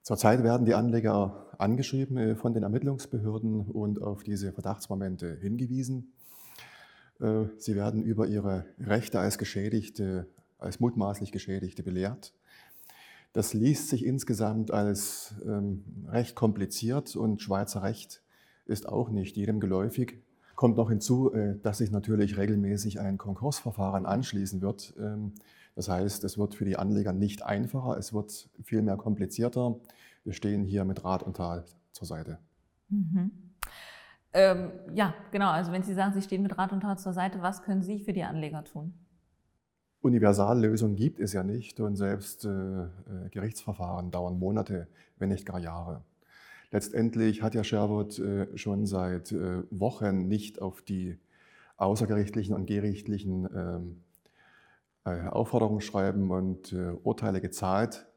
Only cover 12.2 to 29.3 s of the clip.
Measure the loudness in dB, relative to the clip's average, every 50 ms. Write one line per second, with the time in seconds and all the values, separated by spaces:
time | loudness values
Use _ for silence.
12.2 | -14 -20 _ _ _ _ -20 -20 -20 -20 -20 -20 -20 -20 -20 -20 -20 -20 -20 -20
13.2 | -20 _ _ -2 -2 0 2 4 4 4 4 2 0 -2 -2 0 0 0 0 0
14.2 | 0 -2 0 0 2 0 0 0 0 0 2 2 2 2 2 0 -2 -6 -8 -10
15.2 | -12 -12 -12 -8 -6 -4 -2 -2 -2 -2 -4 -4 -8 -12 -14 -12 -8 0 0 0
16.2 | 0 0 0 4 4 4 4 2 -4 -4 -4 -4 -2 0 -2 -2 -4 -4 -4 0
17.2 | 0 0 0 -2 -2 -2 -2 0 0 -2 -4 -2 -2 -2 -4 -4 -10 -18 -20 -20
18.2 | _ _ _ _ _ _ _ _ _ -4 -4 -4 -4 -2 -2 -2 0 0 0 -2
19.2 | -2 -2 -2 -2 0 0 0 0 2 2 2 2 0 0 0 -2 -4 -4 -4 -16
20.2 | _ _ _ _ _ -16 2 6 6 6 6 6 4 4 2 0 4 4 4 6
21.2 | 4 4 4 4 0 0 -2 0 -2 -2 0 0 0 0 0 0 2 2 4 4
22.2 | 4 2 2 0 2 2 4 2 2 2 0 0 -2 -4 -4 -2 -2 -2 -2 -2
23.2 | -4 -6 -6 -2 -2 -2 -2 -2 -4 -6 -2 -2 -2 0 0 0 0 2 0 0
24.2 | 0 -2 -2 -2 -2 -2 -2 -2 -2 -2 -2 -4 -10 -16 -10 -8 -6 -6 -4 -4
25.2 | -6 -6 -8 -10 -20 -20 -20 -20 -20 _ _ -8 -2 0 0 2 2 0 -2 -2
26.2 | -6 -4 0 0 0 0 0 -2 -2 0 0 0 2 2 2 2 2 0 2 2
27.2 | 2 0 0 -4 -2 0 0 0 0 0 -2 -2 0 0 -2 -2 -4 -2 -2 -4
28.2 | -4 -4 -10 -14 -16 -18 _ -18 -6 0 2 2 4 4 2 0 0 0 0 0
29.2 | 0 -2